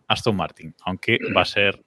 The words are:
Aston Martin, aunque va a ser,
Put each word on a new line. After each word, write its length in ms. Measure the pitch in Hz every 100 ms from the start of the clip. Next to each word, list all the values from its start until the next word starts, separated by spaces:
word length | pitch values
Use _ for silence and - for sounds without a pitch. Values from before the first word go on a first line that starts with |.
| -
Aston 280 | 107 120 98
Martin, 400 | 78 - 78 - -
aunque 320 | 92 - 117 - 98
va 60 |
a 40 | -
ser, 360 | 104 101 -